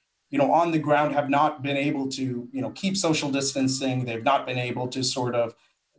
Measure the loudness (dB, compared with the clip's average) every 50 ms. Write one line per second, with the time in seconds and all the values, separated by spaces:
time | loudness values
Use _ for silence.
0 | _ _ _ _ _ _ 0 2 4 4 4 4 4 4 2 0 2 4 4 4
1 | 4 2 2 0 0 2 4 4 4 2 2 -2 -4 -4 -2 0 0 0 0 -2
2 | -4 -4 -4 -4 -4 -4 -4 -6 -8 -8 -6 -6 -6 -6 -6 -4 -4 -2 0 0
3 | 2 2 2 2 0 0 0 0 -2 -2 0 0 0 0 0 0 -2 -2 -2 -2
4 | -2 -4 -6 -2 0 2 2 2 0 -2 -4 -4 -4 -4 -4 -4 -6 -4 -4 -4
5 | -4 -2 -2 -2 -2 -2 0 0 0 -2 -4 _ _ _ _ _ _ _ _